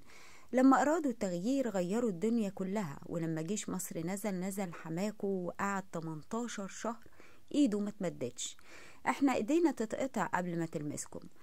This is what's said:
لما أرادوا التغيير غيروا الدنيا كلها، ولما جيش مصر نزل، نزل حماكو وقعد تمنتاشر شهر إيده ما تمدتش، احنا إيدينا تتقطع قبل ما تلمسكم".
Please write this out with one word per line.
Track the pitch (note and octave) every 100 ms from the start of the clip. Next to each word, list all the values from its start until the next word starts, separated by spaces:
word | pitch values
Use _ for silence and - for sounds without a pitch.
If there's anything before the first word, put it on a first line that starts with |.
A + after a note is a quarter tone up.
| - - - - -
لما | B3 C4 C4+
أرادوا | C#4+ E4 C#4+
التغيير | A3 G3 F3 G3+ C#4 B3
غيروا | F#3+ F3 G#3+ A#3+
الدنيا | E3 G#3+ A#3 G3
كلها، | - F#3+ G#3 E3+ - -
ولما | E3+ E3 D#3+
جيش | E3 G#3 -
مصر | F#3 - -
نزل، | E3 G3+ G#3+
نزل | F#3 F#3 G3 F#3
حماكو | E3 E3 E3 G#3 G3+ G3
وقعد | F#3+ F3 - G3 G3 F#3+
تمنتاشر | E3+ D#3+ D#3 - A3 A#3 G#3+ F#3+
شهر | - A3+ A#3 - - - - - C#4+
إيده | C#4 G#3
ما | G#3
تمدتش، | - F3 D3 B2 - - - - - - - -
احنا | B3+ C#4 -
إيدينا | G#3+ D#4+ E4
تتقطع | B3+ A3 - C4+ G#3+ E3
قبل | F3+ F3+ E3+
ما | E3
تلمسكم". | D#3+ D3 - - E3 - -